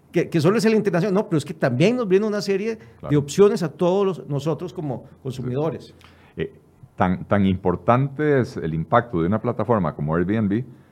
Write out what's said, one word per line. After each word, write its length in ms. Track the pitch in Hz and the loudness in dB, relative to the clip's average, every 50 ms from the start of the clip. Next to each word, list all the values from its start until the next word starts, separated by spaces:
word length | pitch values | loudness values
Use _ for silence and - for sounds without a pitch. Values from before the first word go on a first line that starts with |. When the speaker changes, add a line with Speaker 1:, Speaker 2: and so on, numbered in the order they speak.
| _ _ - | _ _ -2
Speaker 1:
que, 160 | 143 98 - | -2 0 0
que 100 | - 165 | 0 2
solo 180 | 135 180 208 | 4 4 4
es 80 | 233 185 | 4 4
el 100 | 226 220 | 4 4
internacional. 380 | 214 165 196 175 175 180 214 185 | 4 2 2 0 0 0 2 0
No, 140 | 202 - | 0 0
pero 120 | - 165 147 | 0 -2 -2
es 60 | - | -2
que 80 | - 180 | -4 -6
también 440 | - - 135 120 123 165 214 247 | -2 -2 0 2 2 2 2 2
nos 100 | 254 233 | 0 0
brinda 200 | 185 180 196 214 | 2 2 2 2
una 140 | 214 202 208 | 0 -2 -4
serie 360 | - 196 196 185 208 226 226 | -2 -2 -2 -2 -2 -4 -6
Speaker 2:
Claro. 320 | 214 - - - - - - | -8 -12 -20 -20 -10 -4 0
Speaker 1:
de 80 | 143 | 0
opciones 460 | 147 143 143 - 185 202 208 233 180 170 | 0 0 2 4 6 6 6 4 2 -2
a 60 | 151 | -4
todos 360 | - - 180 170 185 202 202 | -2 0 0 2 2 2 2
los, 240 | 190 175 - - - | 0 -2 -4 -6 -6
nosotros 440 | 147 135 139 165 151 - 170 175 - | -4 -2 -2 -2 -4 -4 -6 -10 -8
como 320 | 185 156 143 120 104 - - - - - | -6 -6 -6 -6 -6 -10 -16 -18 -12 -10
consumidores. 640 | 131 120 131 123 - 143 143 151 160 123 - - | -10 -8 -6 -6 -4 -4 -2 -2 -4 -4 -8 -12
Speaker 2:
Sí. 60 | - - - - - - - - - - | -18 -20 -20 -20 -20 -20 -20 -20 -12 -8
Eh, 160 | 85 80 - - - _ _ _ _ - - _ | -8 -8 -8 -10 -16 _ _ _ _ -20 -8 _
tan, 300 | - 101 90 92 87 87 | -2 0 0 0 -2 -2
tan 200 | - 104 101 98 | 0 0 2 2
importante 920 | 98 92 87 - 92 85 82 - - 117 127 139 143 139 147 151 151 143 135 | 2 0 0 0 -2 -2 0 2 2 2 2 2 -2 -4 -2 0 2 2 2
es 160 | 113 - - | 0 -2 -4
el 160 | 95 - 80 80 | -6 -6 -4 -4
impacto 480 | 80 78 - 127 120 117 - - 82 | -4 -2 2 2 2 2 2 0 0
de 60 | 82 | 0
una 140 | 87 107 110 | 0 0 -2
plataforma 540 | - 120 113 - 107 110 120 104 87 76 71 | -2 -2 -4 -2 0 0 0 0 0 -2 -4
como 200 | - 73 76 80 | -4 -4 -2 0
Airbnb, 480 | 87 90 90 107 113 110 95 101 120 127 - - - - _ | 0 0 0 0 0 0 0 -2 -2 -4 -6 -14 -20 -20 _